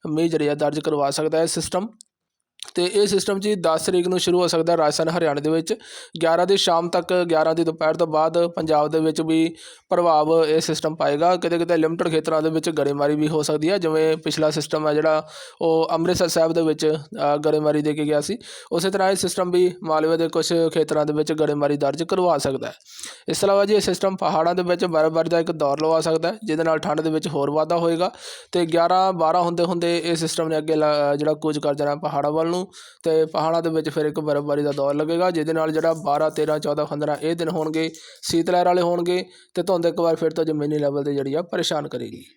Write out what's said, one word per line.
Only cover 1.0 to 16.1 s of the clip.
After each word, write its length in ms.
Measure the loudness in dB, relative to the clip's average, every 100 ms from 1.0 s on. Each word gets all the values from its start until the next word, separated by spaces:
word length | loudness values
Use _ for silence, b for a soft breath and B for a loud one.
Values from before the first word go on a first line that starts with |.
| 0
ਸਕਦਾ 280 | 0 -2 0
ਹੈ 80 | 0
ਸਿਸਟਮ। 420 | -2 -4 -6 -6 _ -20 _ _ _ _ _ -10
ਤੇ 160 | -4 0
ਇਹ 120 | 2 2
ਸਿਸਟਮ 340 | 2 0 -2
ਜੀ 140 | -2
ਦਸ 320 | 0 0 0 0
ਤਰੀਕ 220 | 0 0
ਨੂੰ 100 | 0
ਸ਼ੁਰੂ 220 | 2 2
ਹੋ 60 | 2
ਸਕਦਾ 300 | 0 2 2
ਰਾਜਸਥਾਨ, 320 | 2 2 -2
ਹਰਿਆਣੇ 320 | 0 0 0
ਦੇ 100 | 0
ਵਿੱਚ। 240 | -2 -2 -8 B B B 0
ਗਿਆਰਾਂ 240 | 2 4 2
ਦੀ 100 | 2
ਸ਼ਾਮ 320 | 2 2 2
ਤੱਕ, 360 | -2 0 0
ਗਿਆਰਾਂ 300 | 2 2 2
ਦੀ 100 | 2
ਦੁਪਹਿਰ 300 | 0 0 -2
ਤੋਂ 120 | 0 0
ਬਾਅਦ 400 | 2 2 2 0
ਪੰਜਾਬ 420 | -2 0 2 2
ਦੇ 120 | 2
ਵਿੱਚ 200 | 0 0
ਵੀ 340 | 0 2 0 -4 B B _
ਪ੍ਰਭਾਵ 560 | 2 4 4 4 4 4
ਇਹ 140 | 2
ਸਿਸਟਮ 360 | 0 -4 -4 -2
ਪਾਏਗਾ। 400 | -2 2 2 2
ਕਿਤੇ 220 | 0 0
ਕਿਤੇ 180 | 0 2
ਲਿਮਟਿਡ 320 | 0 0 0
ਖੇਤਰਾਂ 340 | 0 0 0
ਦੇ 80 | 0
ਵਿੱਚ 200 | -2 -2
ਗੜੇਮਾਰੀ 440 | -2 -2 0 0
ਵੀ 140 | 2 0
ਹੋ 140 | 0
ਸਕਦੀ 280 | -2 -2 0
ਹੈ, 80 | 0
ਜਿਵੇਂ 380 | 0 2 2 0
ਪਿਛਲਾ 340 | -4 0 0
ਸਿਸਟਮ 380 | 0 -4 -2 0
ਹੈ 60 |
ਜਿਹੜਾ, 340 | 2 2 2 -2 B B B
ਉਹ 280 | 2 2 2
ਅੰਮ੍ਰਿਤਸਰ 360 | 0 0